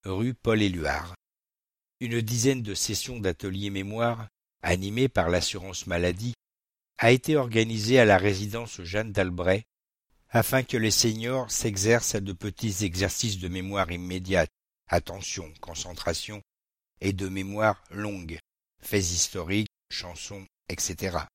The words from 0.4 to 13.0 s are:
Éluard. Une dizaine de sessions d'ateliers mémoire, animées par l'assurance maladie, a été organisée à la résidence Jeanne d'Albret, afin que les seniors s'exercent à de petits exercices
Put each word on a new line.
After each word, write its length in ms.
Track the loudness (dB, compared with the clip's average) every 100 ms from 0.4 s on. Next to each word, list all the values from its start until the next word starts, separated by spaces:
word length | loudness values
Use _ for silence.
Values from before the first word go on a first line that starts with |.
| 2 4
Éluard. 540 | 4 2 -2 -2 -6 -16 _ _ _ _ _ _ _ _
Une 220 | -2 -2
dizaine 400 | 0 2 2 2
de 120 | -2
sessions 460 | -4 -2 -2 -4 -2
d'ateliers 500 | -2 -2 -4 -4 -4
mémoire, 580 | -4 -6 0 0 0 -8 _ _ _
animées 480 | -2 0 0 0 2
par 200 | 2 2
l'assurance 580 | 2 0 -6 -10 -10 -4
maladie, 460 | 0 0 0 -6 -8 _ _ _ _ _ 2
a 140 | 6
été 240 | 6 4 2
organisée 640 | 4 2 2 0 4 8
à 60 | 10
la 120 | 8
résidence 640 | 6 0 -4 -6 -10 -12
Jeanne 300 | -6 -4 -2
d'Albret, 540 | 0 0 0 2 2 0 _ _ _ _ _ _
afin 340 | 2 4 0
que 140 | 0 0
les 140 | 2
seniors 600 | 4 2 0 -4 -4 -4
s'exercent 640 | -2 -2 0 4 4 2 -4
à 40 |
de 140 | -4
petits 500 | -6 -8 -4 -4 -2
exercices 540 | -2 0